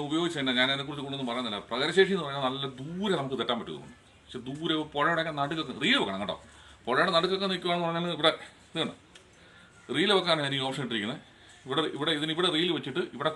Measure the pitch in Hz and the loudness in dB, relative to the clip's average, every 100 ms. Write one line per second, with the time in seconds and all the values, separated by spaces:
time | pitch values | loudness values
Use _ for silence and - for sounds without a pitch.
0 | 147 156 175 156 131 123 131 139 143 143 | -2 0 0 0 0 2 2 2 -4 -8
1 | 139 139 127 120 123 104 95 120 151 165 | -6 -4 -4 -2 -4 -6 -4 -2 2 6
2 | 185 190 143 139 131 135 139 123 143 180 | 6 4 -2 -2 -2 -2 -6 -8 -8 -4
3 | 208 165 135 127 113 117 90 76 67 - | 0 0 0 -2 0 -2 -4 -10 -12 -20
4 | - - - - 123 143 165 156 147 143 | -20 -20 -14 -12 -8 -4 0 0 0 0
5 | 156 165 160 147 143 160 135 107 151 262 | 2 2 0 -2 -2 -2 -6 -2 2 2
6 | 104 95 101 - - - - - - 131 | 2 -2 -4 -6 -10 -20 -20 -10 0 2
7 | 170 170 175 190 196 180 175 175 170 170 | 4 4 2 0 0 0 0 0 0 0
8 | 175 160 156 - - - - 165 127 - | -2 2 2 2 -4 -20 -10 -4 -4 -6
9 | - - - - - - - - - 131 | -20 -20 -20 -20 -20 -20 -20 -16 -4 0
10 | 202 190 175 160 139 139 131 131 123 113 | 4 4 4 2 0 -2 -2 -4 -4 -2
11 | 104 151 - - - - 127 139 151 - | -4 -6 -12 -20 -20 -14 -4 -2 0 0
12 | 156 151 156 160 180 156 180 151 135 143 | -2 0 -2 0 2 2 2 0 -2 -4
13 | - 123 147 | -4 -2 -2